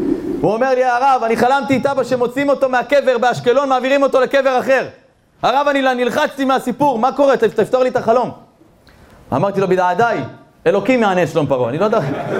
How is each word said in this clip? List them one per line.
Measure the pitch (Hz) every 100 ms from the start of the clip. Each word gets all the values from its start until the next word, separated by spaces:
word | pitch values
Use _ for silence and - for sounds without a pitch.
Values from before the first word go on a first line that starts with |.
| - - - -
הוא | 151
אומר | 220 262 254
לי, |
"הרב, | 254 240 269 254 226
אני | 226
חלמתי | 240 277 262 254
את | 277
אבא | 262
שמוצאים | 247 254 240 254 285
אותו | 269 269
מהקבר | 254 240 285 247 240
באשקלון, | 240 139 240 247 277
מעבירים | 254 262 277
אותו | 269 269
לקבר | 254 277 269 254
אחר. | 214 262 151 - _ _ _ -
הרב, | 185 262 294
אני | 277 262 247
נלחצתי | 247 294 294 285 269
מהסיפור, | 262 254 - 294 226
מה | 254
קורה? | 254 277 233
ת-, |
תפתור | 220 220 214 254
לי | 254
את | 247
החלום." | 196 247 196 - - _ _ _ _ - - - -
אמרתי | 127 202 190
לו, | 185
"בלעדיי, | 185 180 175 233 180 113 - _ _ 160
אלוקים | 196 196 254
יענה | 208 180
את | 165
שלום | 160 143
פרעה." | 131 117
אני | 147
לא | 208
יודע, | 226 143 - -